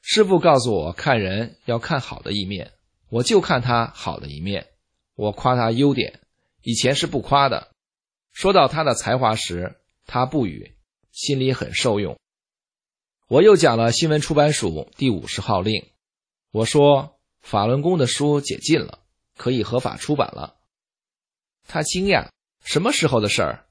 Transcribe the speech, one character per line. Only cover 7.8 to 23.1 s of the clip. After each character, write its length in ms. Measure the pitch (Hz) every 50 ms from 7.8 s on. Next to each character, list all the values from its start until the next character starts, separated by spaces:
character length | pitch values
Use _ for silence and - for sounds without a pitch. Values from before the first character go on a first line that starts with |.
| _ _ _ _ _ _ _ _ _ _ _
说 180 | - - 185
到 160 | 196 185 147
他 160 | - 147 156 160
的 120 | 143 117
才 220 | - - - 117
华 180 | 131 131 110 110
时， 420 | 107 - - 87 87 90 - - _ _ _ _ _ _
他 200 | - - 123 127
不 200 | 135 156 151 120
语， 300 | 92 73 53 50 - - _ _ _ _ _ _ _
心 280 | _ - - - 139 135
里 140 | 131 131 131
很 200 | - - - -
受 280 | - - 127 104 101
用。 160 | 101 82 - _ _ _ _ _ _ _ _ _ _ _ _ _ _ _ _ _ _ _ _ _ _
我 140 | _ 117 143
又 140 | 185 214 208
讲 220 | 170 165 143 117
了 140 | 113 113 117
新 180 | 117 - 170 156
闻 100 | 151 151
出 140 | 151 - 160
版 180 | 147 147 151
署 400 | 147 - 117 90 78 76 - - _
第 120 | - 135 131
五 180 | 107 85 67
十 120 | - - -
号 220 | - - 107 92
令， 260 | 90 110 110 92 - _ _ _ _ _ _ _ _ _ _ _ _ _
我 140 | - 110 113
说 540 | - - 151 143 143 143 135 139 151 _ _ _ _ _ _
法 240 | _ - - 104 101
轮 160 | 110 123 139
功 160 | 147 170 185
的 100 | 170 131
书 340 | 120 - - 143 147 147 143
解 160 | 139 - -
禁 220 | - - - 160 190
了， 200 | - - - _ _ _ _ _ _ _ _
可 140 | - - 120
以 120 | 131 123 104
合 160 | - 117 123
法 180 | 131 101 -
出 180 | - - - 151
版 120 | 139 - - -
了。 220 | - 76 - _ _ _ _ _ _ _ _ _ _ _ _ _ _ _ _ _ _ _ _ _ _ _
他 160 | - - 151
惊 240 | 156 - - 180 190
讶 200 | 202 185 120 - - _ _ _ _ _ _ _
，“什 160 | - - 151
么 100 | 180 240
时 160 | 277 - 170
候 140 | 139